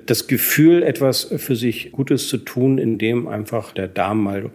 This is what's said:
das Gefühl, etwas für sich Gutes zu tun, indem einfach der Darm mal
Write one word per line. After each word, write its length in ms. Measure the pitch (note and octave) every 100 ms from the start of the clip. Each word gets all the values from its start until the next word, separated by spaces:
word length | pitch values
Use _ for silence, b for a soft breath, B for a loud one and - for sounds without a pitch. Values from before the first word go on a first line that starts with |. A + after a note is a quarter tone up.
| -
das 200 | A2+ -
Gefühl, 560 | B2+ - - D#3 E3+
etwas 500 | D#3 A#2+ C3+ B2 - E3+
für 180 | -
sich 380 | A#2+ A#2+ A2 -
Gutes 340 | - C3+ C3+ -
zu 120 | A2+
tun, 400 | - - C3 C3
indem 500 | A2+ G#2+ A2+ A#2+ A2+
einfach 420 | G#2 G#2 A2+ -
der 160 | - F#2
Darm 380 | G2+ F#2 G#2+
mal 260 | G2+ G2 G2